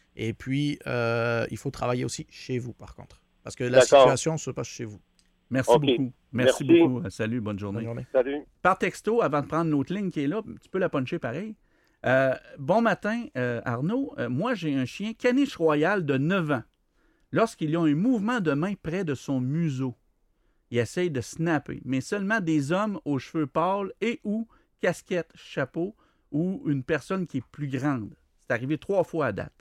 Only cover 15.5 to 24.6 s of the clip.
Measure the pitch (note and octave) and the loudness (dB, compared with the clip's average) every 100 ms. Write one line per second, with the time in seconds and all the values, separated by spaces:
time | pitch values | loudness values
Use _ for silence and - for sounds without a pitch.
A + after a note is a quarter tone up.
15.5 | - D#3+ D3 E3 G3+ D3 C3+ D3+ F#3+ D#3 | 2 2 4 2 2 0 2 2 2 0
16.5 | C3 - _ _ _ _ _ _ D#3 A3+ | -2 -4 _ _ _ _ _ _ 0 0
17.5 | - D#3 E3 D#3+ D3 A#3 A#3+ G#3 B3 D#3 | 0 -2 2 2 4 2 2 0 0 0
18.5 | C#3+ F#3 G3+ D#3+ F3+ E3+ C3+ - C3+ B2+ | 0 -2 -4 -6 -4 -4 -4 -2 -2 -2
19.5 | D#3 E3 C3 C3 - _ _ _ _ _ | 0 -2 -2 -4 -6 _ _ _ _ _
20.5 | _ _ A#2 A2+ F3+ F3+ C3 - - E3 | _ _ -2 -2 -2 -2 -4 -6 -4 -2
21.5 | D3+ - - B2+ C3 - G#3 G3 A3+ E3 | -2 -4 -10 -4 -4 -2 -4 -2 -2 0
22.5 | D#3 C#3 F3+ G#3+ G3 D3 C3+ - E3 D3 | 0 0 0 -2 -4 -4 -4 -4 -4 -2
23.5 | D#3+ F3 G3+ G3 - A3+ A#3 G#3 A3 A3+ | 0 0 -2 -4 -4 -4 -4 -4 -4 -6
24.5 | _ | _